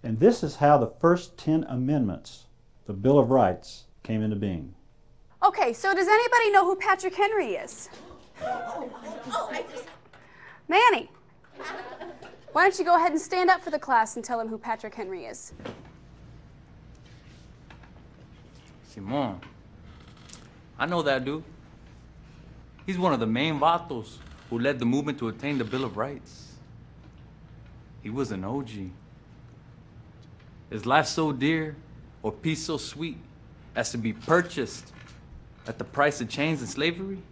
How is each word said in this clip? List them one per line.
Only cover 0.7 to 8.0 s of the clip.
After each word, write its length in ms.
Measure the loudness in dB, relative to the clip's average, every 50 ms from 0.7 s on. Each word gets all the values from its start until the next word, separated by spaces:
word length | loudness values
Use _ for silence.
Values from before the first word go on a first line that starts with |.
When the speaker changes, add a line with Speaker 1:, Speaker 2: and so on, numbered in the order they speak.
| 8
Speaker 1:
the 100 | 8 6 0 -2 2
first 380 | 4 4 4 4 0 -10 -18
ten 260 | -8 -2 0 2 2 0 -2
amendments, 760 | -4 -2 0 0 2 2 2 0 -2 -6 -10 -16 -20 -20 -20 -20 -20 _ _ -20 -20 -20 -10
the 80 | -10 -8
Bill 240 | 0 4 6 8 8
of 100 | 8 8
Rights, 540 | 6 6 6 4 2 -2 -8 -18 -20 -20 -20 -20 -20 -20 -8
came 180 | -4 -2 -2 0
into 120 | -2 -2
being. 380 | -2 -2 -4 -4 -4 -8 -12 -16 -20 -20 -20 -20 -20 -20 -20 -20 -20 -20 -20 -8 2 2
Speaker 2:
Okay, 300 | 4 4 4 0 0 0
so 200 | -2 0 0 2
does 140 | 2 4
anybody 440 | 4 4 4 4 4 4 4 4 6
know 140 | 6 6 6
who 100 | 6 0
Patrick 400 | 0 2 0 0 2 0 -6 0
Henry 380 | 0 0 2 2 0 0 0 -4
is? 340 | -6 -6 -8 -10 -10 -10 -12 -14 -20